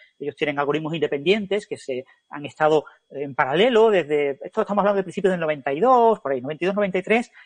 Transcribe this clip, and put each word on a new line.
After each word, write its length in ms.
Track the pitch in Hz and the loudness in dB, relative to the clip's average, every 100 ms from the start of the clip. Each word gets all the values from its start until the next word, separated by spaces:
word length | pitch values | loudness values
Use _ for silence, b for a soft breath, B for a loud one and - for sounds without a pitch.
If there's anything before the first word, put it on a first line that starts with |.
| b - | b -12
Ellos 160 | 143 - | -10 -4
tienen 240 | 147 143 | -4 -2
algoritmos 340 | 139 151 156 | 0 -2 -2
independientes 720 | 165 147 143 151 220 190 202 - | -4 -2 -2 0 0 -2 -6 -6
que 120 | 131 | -12
se 280 | - 127 - b _ | -8 -8 -10 b _
han 160 | 151 139 | -14 -12
estado, 400 | - 156 156 - B _ | 0 2 2 0 B _
eh, 140 | 135 | -10
en 100 | 143 | -6
paralelo 560 | 131 131 160 247 220 226 | -2 0 2 4 6 4
desde, 480 | 190 147 147 143 139 | 4 2 0 0 -4
esto 180 | - 220 | -6 -4
estamos 220 | 208 208 | -2 0
hablando 140 | 196 202 | 2 2
de 60 | |
principios 280 | 185 190 185 | -2 -2 -2
del 80 | 180 | 0
noventa 340 | 156 147 139 | -2 -4 -4
y 60 | 143 | 0
dos, 400 | 240 254 226 208 | 4 6 4 2
por 120 | 135 | -2
ahí, 100 | 131 | -4
noventa 220 | 135 156 | -6 -4
y 40 | 180 | -2
dos, 80 | 202 | 0
noventa 240 | 196 190 | -2 -2
y 20 | |
tres, 300 | 180 226 - b | 0 0 -2 b